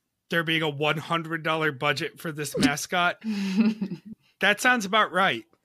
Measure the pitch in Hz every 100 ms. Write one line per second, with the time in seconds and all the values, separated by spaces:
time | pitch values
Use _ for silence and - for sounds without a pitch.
0 | _ _ - 170 160 160 160 143 151 156
1 | - 170 160 160 156 160 156 127 147 139
2 | 156 - 175 151 139 508 262 147 - 185
3 | 175 - 220 202 196 190 220 214 190 165
4 | 214 - _ - 190 202 254 247 196 214
5 | 175 175 185 120 - _